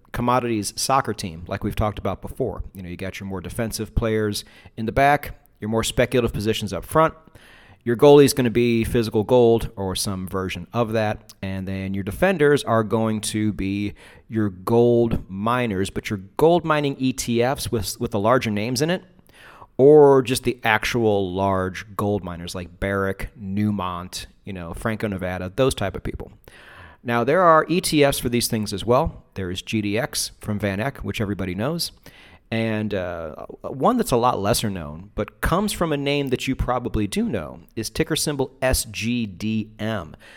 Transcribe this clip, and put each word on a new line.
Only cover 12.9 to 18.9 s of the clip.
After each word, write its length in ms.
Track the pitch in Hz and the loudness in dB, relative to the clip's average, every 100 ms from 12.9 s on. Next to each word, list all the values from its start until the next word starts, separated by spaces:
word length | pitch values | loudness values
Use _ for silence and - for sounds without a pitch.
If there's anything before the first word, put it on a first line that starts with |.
| 113 110 110 | 0 0 -2
to 320 | 104 107 107 | -4 -2 -2
be 400 | 95 95 101 101 - - - _ | -2 -4 -2 -4 -8 -20 -20 _
your 220 | 110 107 | -2 -2
gold 800 | 92 92 117 120 120 117 - - | -4 0 4 6 4 2 0 -6
miners, 600 | 95 107 123 123 95 98 | -6 -2 0 -2 -2 -4
but 180 | - - | -4 -8
your 120 | 104 98 - | -8 -8 2
gold 280 | 156 175 160 | 4 4 2
mining 300 | 151 147 139 | 0 0 0
E 160 | 131 | -2
T 300 | 120 - 117 | -2 -2 0
Fs 280 | 123 139 - | 0 0 -4
with, 280 | 117 101 - | -4 -4 -6
with 120 | 120 | -4
the 80 | 107 | 0
larger 320 | 104 127 117 | 2 2 2
names 300 | 104 110 123 | -4 -4 -2
in 80 | |
it, 140 | 156 | -2